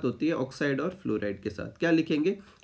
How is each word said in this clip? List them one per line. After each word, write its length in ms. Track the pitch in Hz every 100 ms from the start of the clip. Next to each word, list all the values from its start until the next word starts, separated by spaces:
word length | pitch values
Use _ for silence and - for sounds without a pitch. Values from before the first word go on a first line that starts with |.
होती 240 | 135 - 156
है? 60 |
ऑक्साइड 480 | 165 127 - 147 135
और 80 | 160
फ्लोराइड 520 | 185 - 107 104 101
के 80 | 104
साथ। 300 | - 113 -
क्या 120 | 165
लिखेंगे? 460 | 165 160 151 165 208 - -